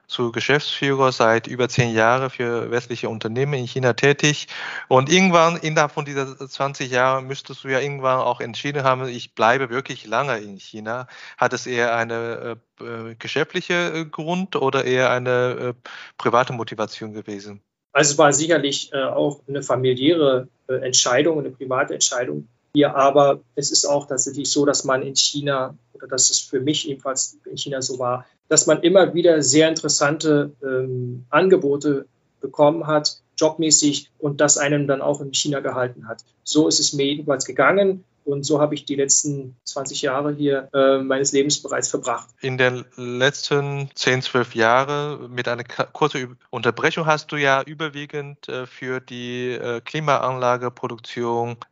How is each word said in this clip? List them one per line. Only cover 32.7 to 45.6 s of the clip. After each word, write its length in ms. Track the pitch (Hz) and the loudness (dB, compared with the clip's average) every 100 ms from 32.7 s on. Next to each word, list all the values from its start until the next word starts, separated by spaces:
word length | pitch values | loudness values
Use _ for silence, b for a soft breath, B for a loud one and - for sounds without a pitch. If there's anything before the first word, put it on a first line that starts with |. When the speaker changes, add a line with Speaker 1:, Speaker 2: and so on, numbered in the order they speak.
| 165 156 | 4 0
Speaker 2:
hat, 340 | 151 151 - _ - | 0 0 -6 _ 0
jobmäßig, 720 | 156 160 160 143 147 139 - _ | 0 2 2 4 4 0 -8 _
und 240 | 151 143 | -4 2
das 160 | 147 - | 2 4
einem 280 | 143 147 143 | 2 0 0
dann 140 | 135 | 0
auch 220 | 143 143 | 0 -2
in 100 | 139 | -4
China 280 | 131 147 139 | -4 -2 -4
gehalten 460 | 139 131 123 123 110 | -4 -4 -4 -6 -14
hat. 140 | 117 _ _ | -16 _ _
So 240 | - 147 160 | 0 2 4
ist 120 | 156 | 2
es 120 | 147 | 0
mir 140 | 143 139 | 0 -2
jedenfalls 380 | 143 147 135 | -2 -2 -2
gegangen. 600 | - 127 139 190 196 185 - _ | -2 2 4 4 2 0 -10 _
Und 200 | - 143 | -6 -4
so 160 | 143 151 | 0 2
habe 160 | 147 147 | 2 -2
ich 80 | |
die 100 | - | -4
letzten 640 | 135 139 - 147 139 131 127 | -2 2 0 0 -6 -8 -14
zwanzig 360 | - 143 135 - | -12 -10 -8 -4
Jahre 300 | 143 131 147 | -2 -2 -2
hier, 360 | 147 143 139 135 | 0 0 0 0
äh, 260 | 139 135 135 | 4 4 4
meines 340 | 135 135 139 | 2 0 2
Lebens 280 | 139 143 - | 2 2 -2
bereits 280 | - 131 123 | -4 -4 -2
verbracht. 400 | 143 127 117 - _ | -4 -4 -6 -8 _
Speaker 1:
In 160 | 135 127 | -6 2
den 280 | 127 123 - - | 2 2 -10 -12
letzten 920 | 120 123 135 - - 143 143 143 139 - | -8 0 0 0 -2 0 0 -4 -8 -2
zehn, 260 | - 127 | 0 2
zwölf 320 | - 127 120 | 2 0 0
Jahre 760 | 120 113 123 135 147 147 135 123 | 2 4 4 2 -4 -6 -8 -10
mit 200 | 123 120 | -6 -4
einer 160 | 120 | -6